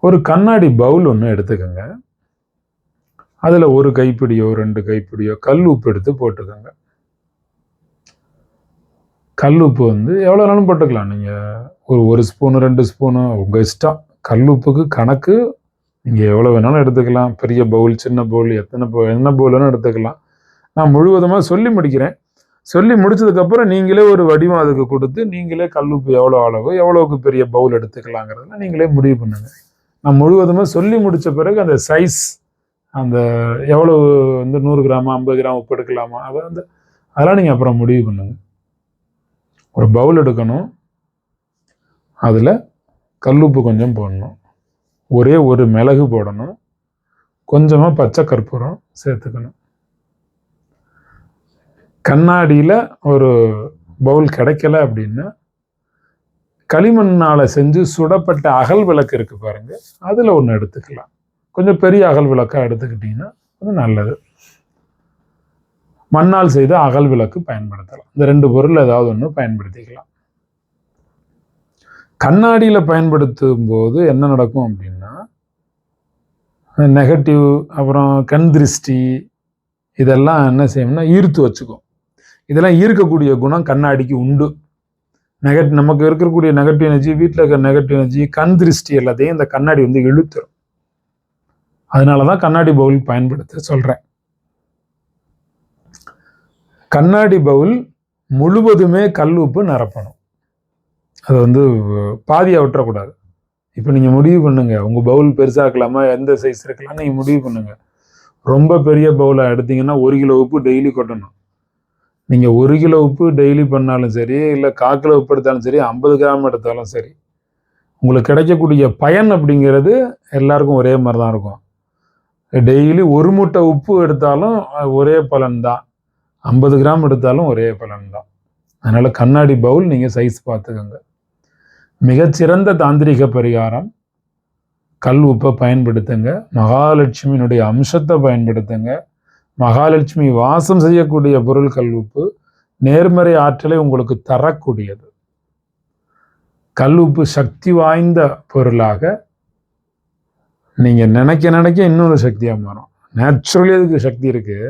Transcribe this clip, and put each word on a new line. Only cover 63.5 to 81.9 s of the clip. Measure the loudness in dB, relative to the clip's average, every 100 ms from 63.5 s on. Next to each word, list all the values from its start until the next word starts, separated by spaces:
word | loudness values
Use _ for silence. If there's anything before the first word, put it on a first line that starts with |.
| _
அது | -8 -4
நல்லது. | -2 -2 -4 -10 _ _ _ _ _ _ _ _ _ _ _ _ _ _ _ _ _ _ _
மண்ணால் | 0 2 2 2 2
செய்த | 2 2 2
அகல் | 2 0
விளக்கு | 0 -2 -6 -12
பயன்படுத்தலாம். | -12 -12 -16 -20 -20 _
இந்த | -4 2
ரெண்டு | 2 4
பொருள் | 2 2 2
ஏதாவது | 2 2 0
ஒண்ணு | -4 -6 -6
பயன்படுத்திக்கலாம். | -6 -8 -10 -20 -20 -20 _ _ _ _ _ _ _ _ _ _ _ _ _ _ _ _ _ _ _ -20 _ _
கண்ணாடியில | 0 2 4 4 4 2 2
பயன்படுத்தும் | 0 0 0 -2 -2 -2 -2 -2
போது | -2 -2 0 0
என்ன | 0 0
நடக்கும் | 0 -2 -2 -6
அப்படின்னா, | -8 -12 -16 -18 -20 -20 _ _ _ _ _ _ _ _ _ _ _ _ _ _ 0 4 4
நெகட்டிவ், | 4 2 2 2 2 0 -4 -6
அப்புறம் | -2 0 0 0 0
கண் | 0 2
திருஷ்டி, | 2 2 -2 -6 -4 -2 -4 -10 _ _ _ _ _ _ -2
இதெல்லாம் | 2 2 2 2 2
என்ன | 2 0
செய்யும்னா | -2 -4 -2 2
ஈர்த்து | 2 2 2 0
வச்சுக்கும். | -2 -16 -18 _